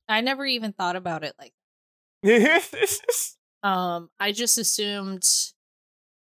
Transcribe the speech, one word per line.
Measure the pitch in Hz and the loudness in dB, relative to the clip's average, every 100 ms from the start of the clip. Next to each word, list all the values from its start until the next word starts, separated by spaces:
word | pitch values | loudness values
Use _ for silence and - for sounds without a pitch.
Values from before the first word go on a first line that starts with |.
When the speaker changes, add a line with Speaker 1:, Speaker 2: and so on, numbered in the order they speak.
| - | -4
Speaker 1:
I | 214 | -2
never | 247 269 277 | -2 -4 -4
even | 247 220 | -4 -6
thought | - 180 180 | -4 -4 -4
about | 180 160 | -6 -8
it | 151 - | -8 -12
like | 135 _ _ _ _ _ _ _ | -20 _ _ _ _ _ _ _
Speaker 2:
<laughs> | 196 233 254 339 - - - - - - - - _ _ | 4 6 6 4 0 -2 -2 0 -2 -2 -4 -10 _ _
Speaker 1:
Um, | 202 185 180 175 170 - | -2 0 -2 -4 -8 -4
I | 202 | -4
just | 208 233 - | -2 0 0
assumed, | 214 - 208 202 196 190 - - - - _ _ _ _ _ _ | 0 -2 -2 -6 -6 -2 0 0 -2 -10 _ _ _ _ _ _